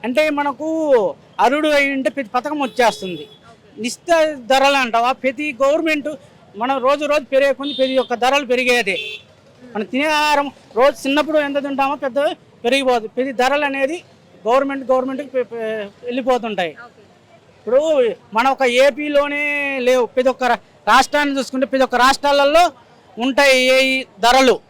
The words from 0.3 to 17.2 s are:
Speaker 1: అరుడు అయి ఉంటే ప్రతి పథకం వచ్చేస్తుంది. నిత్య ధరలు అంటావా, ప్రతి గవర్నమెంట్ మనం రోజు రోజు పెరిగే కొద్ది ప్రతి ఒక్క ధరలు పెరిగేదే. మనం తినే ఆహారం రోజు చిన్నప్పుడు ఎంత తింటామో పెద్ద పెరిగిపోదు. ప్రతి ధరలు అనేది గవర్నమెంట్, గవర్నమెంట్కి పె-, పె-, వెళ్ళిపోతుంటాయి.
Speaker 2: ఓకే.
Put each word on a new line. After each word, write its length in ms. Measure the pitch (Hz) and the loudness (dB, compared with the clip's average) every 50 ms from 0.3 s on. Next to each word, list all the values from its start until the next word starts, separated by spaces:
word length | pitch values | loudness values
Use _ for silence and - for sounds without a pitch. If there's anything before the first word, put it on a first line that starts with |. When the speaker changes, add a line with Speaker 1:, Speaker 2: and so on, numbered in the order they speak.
| 294 285 285 285 262 220 302 320 320 320 311 294 269 233 202 170 151 - - _ - - | 0 -2 -4 -4 -4 -6 -6 -4 -4 -2 2 2 4 4 2 0 -4 -6 -16 _ -4 0
Speaker 1:
అరుడు 280 | 196 240 269 302 311 | 2 2 2 2 2
అయి 260 | 302 294 285 277 277 277 | 2 2 2 2 0 -2
ఉంటే 160 | 269 262 294 | -2 -4 -4
ప్రతి 200 | 226 277 269 202 | -4 -6 -10 -4
పథకం 300 | - 247 247 294 302 294 | -6 -6 -4 -4 -4 -4
వచ్చేస్తుంది. 680 | 277 240 - - 247 220 208 - 190 185 175 147 151 - - _ _ - - _ _ - - | -4 -6 0 0 0 0 0 -2 -10 -10 -10 -12 -14 -16 -20 _ _ -20 -20 _ _ -20 -16
నిత్య 580 | - 220 247 - - _ - 339 320 311 311 302 | -10 -8 -8 -8 -10 _ 0 2 2 2 0 -2
ధరలు 400 | 269 240 208 262 269 277 277 285 | -8 -2 0 2 4 4 4 2
అంటావా, 360 | 277 262 233 220 233 233 247 | 2 0 0 0 0 0 0
ప్రతి 460 | 262 254 - 262 262 285 302 302 277 220 269 | -2 -2 -2 -4 -4 -2 -8 -8 -2 0 0
గవర్నమెంట్ 440 | 277 294 330 330 320 311 294 285 294 311 269 - - _ _ - - - | 2 2 2 0 -2 -2 -2 -4 -8 -12 -12 -16 -20 _ _ -20 -20 -10
మనం 220 | 196 226 262 269 | -6 -4 -2 -2
రోజు 280 | 262 233 262 285 285 302 | 0 2 0 0 0 0
రోజు 180 | 285 285 302 269 | -2 -2 -2 -2
పెరిగే 300 | - 269 269 277 277 262 | 0 0 2 2 2 0
కొద్ది 200 | - 277 294 269 | -2 -6 -10 -2
ప్రతి 240 | 254 262 262 262 | -2 -2 0 0
ఒక్క 160 | 262 269 - 247 | -2 -2 -2 -4
ధరలు 320 | 220 240 262 269 285 294 | -2 0 0 0 0 0
పెరిగేదే. 540 | 220 254 247 254 247 247 240 226 202 185 160 - - - - - _ _ _ _ - _ _ - - 233 | -2 -2 -2 0 2 0 0 0 -2 -4 -6 -8 -10 -14 -16 -18 _ _ _ _ -20 _ _ -20 -12 -8
మనం 100 | 208 220 | -8 -8
తినే 200 | - - 254 294 | -4 -4 -2 -2
ఆహారం 460 | 311 302 294 302 302 294 285 285 277 - - _ _ - | 0 0 0 2 2 2 0 0 -4 -8 -16 _ _ 0
రోజు 320 | 214 254 285 277 - - | 2 2 2 2 0 -4
చిన్నప్పుడు 300 | 269 277 294 294 302 311 | -2 0 0 0 0 0
ఎంత 260 | 302 294 285 277 285 269 | -2 0 0 -4 -6 -6
తింటామో 320 | 285 277 262 277 269 285 | -4 -4 -2 -2 -2 -2
పెద్ద 220 | 277 294 269 226 277 285 330 330 - _ _ _ _ - | -4 -6 -4 -2 0 -2 -2 -2 -6 _ _ _ _ -2
పెరిగిపోదు. 440 | 233 262 277 269 254 247 233 214 | -2 0 0 0 0 0 0 -2
ప్రతి 240 | 220 _ 247 262 277 | -6 _ -6 -6 -6
ధరలు 340 | 254 202 247 262 277 294 294 | -2 -2 0 0 0 0 -2
అనేది 380 | 277 269 277 269 269 330 349 - - _ _ _ _ - - - | -4 -2 -2 -2 -2 -2 -6 -12 -18 _ _ _ _ -20 -8 -2
గవర్నమెంట్, 440 | 214 240 269 277 277 277 277 262 233 | 0 2 2 2 0 -4 -8 -2 0
గవర్నమెంట్కి 380 | 254 262 254 262 269 262 294 262 | 0 0 0 -4 -6 -8 -10 -6
పె-, 140 | - 262 247 | -4 -6 -6
పె-, 600 | - 233 233 226 220 220 220 202 202 202 _ - | -4 -8 -8 -6 -6 -6 -8 -10 -12 -14 _ -12
వెళ్ళిపోతుంటాయి. 720 | 240 240 262 247 262 254 240 208 226 208 190 180 160 143 - 240 | -8 -6 -4 -2 0 -2 -2 -2 -6 -4 -4 -6 -6 -6 -14 -20
Speaker 2:
ఓకే. 160 | 240 _ - - _ _ _ | -20 _ -20 -20 _ _ _